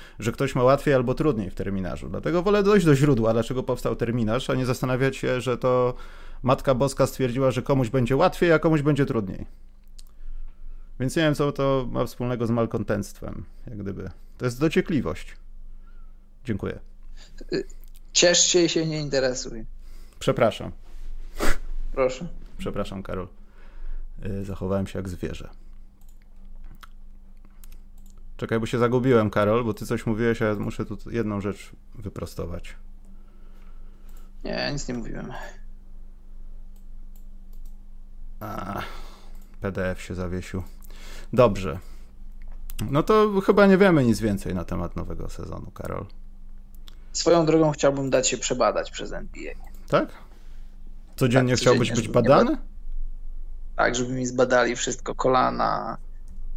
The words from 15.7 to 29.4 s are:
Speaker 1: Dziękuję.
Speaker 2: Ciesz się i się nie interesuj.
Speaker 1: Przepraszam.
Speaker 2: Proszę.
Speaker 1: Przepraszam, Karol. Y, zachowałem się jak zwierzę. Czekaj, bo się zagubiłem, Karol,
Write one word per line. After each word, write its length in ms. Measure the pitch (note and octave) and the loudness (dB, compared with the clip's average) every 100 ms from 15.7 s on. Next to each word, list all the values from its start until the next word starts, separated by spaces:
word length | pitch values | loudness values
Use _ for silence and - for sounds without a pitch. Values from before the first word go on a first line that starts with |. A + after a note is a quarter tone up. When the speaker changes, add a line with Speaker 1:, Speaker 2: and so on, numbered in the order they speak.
| - - - - - - - | -14 -16 -16 -16 -18 -20 -12
Speaker 1:
Dziękuję. 340 | - G2 F#2+ - - - - - - - - - - - - - - | -6 -4 -4 -8 -12 -16 -14 -14 -14 -14 -6 -6 -6 -10 -14 -16 -4
Speaker 2:
Ciesz 260 | - F3 F3 - | 4 6 6 6
się 140 | F3+ | 6
i 80 | E3 | 4
się 180 | E3+ D#3+ | 4 0
nie 140 | D#3 | -2
interesuj. 640 | D3 C3+ B2+ B2+ - A2+ A2 - - - - - | -2 0 0 0 -6 -8 -10 -12 -12 -14 -14 -4
Speaker 1:
Przepraszam. 540 | - - A2+ - E2+ - - - - - - - - - - - - | 0 4 4 2 -6 -10 -12 -10 -6 -6 -8 4 8 8 6 -2 0
Speaker 2:
Proszę. 340 | - B2+ - E3+ - - - | 2 0 0 -8 -8 -10 -8
Speaker 1:
Przepraszam, 440 | - G2+ G2+ G2 | -6 -4 -4 -6
Karol. 260 | F#2+ F#2 F2+ - - - - - - - - - G#2 | -6 -6 -8 -12 -20 -18 -16 -8 -4 -4 -6 -8 -6
Y, 180 | G2 | -4
zachowałem 420 | F#2+ F#2 F#2+ G2 F#2+ | -6 -6 -2 -2 -2
się 120 | F#2+ | -4
jak 100 | F#2+ | -8
zwierzę. 400 | F2 - - - - - - - - - - - - - - - - - - - - - - - - - - - - - - - - | -6 -6 -8 -12 -14 -16 -16 -18 -20 -20 -20 -20 -18 -16 -14 -14 -16 -18 -18 -18 -18 -18 -20 -20 -18 -16 -16 -18 -18 -18 -16 -16 -10
Czekaj, 240 | A#2 A2+ | -2 0
bo 60 | A2+ | 0
się 120 | A#2+ | 2
zagubiłem, 520 | A#2+ B2+ C3 A#2 G#2+ | 4 4 6 6 6
Karol, 340 | G#2 | 4